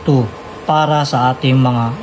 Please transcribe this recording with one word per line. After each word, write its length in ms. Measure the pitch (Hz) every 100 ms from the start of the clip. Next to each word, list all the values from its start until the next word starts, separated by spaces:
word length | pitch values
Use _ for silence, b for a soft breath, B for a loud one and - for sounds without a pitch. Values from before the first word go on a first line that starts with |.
two 240 | - 135 104 - - - -
para 400 | 156 151 151 143
sa 240 | 127 127
ating 240 | 127 131 131
mga 400 | 127 120 117 127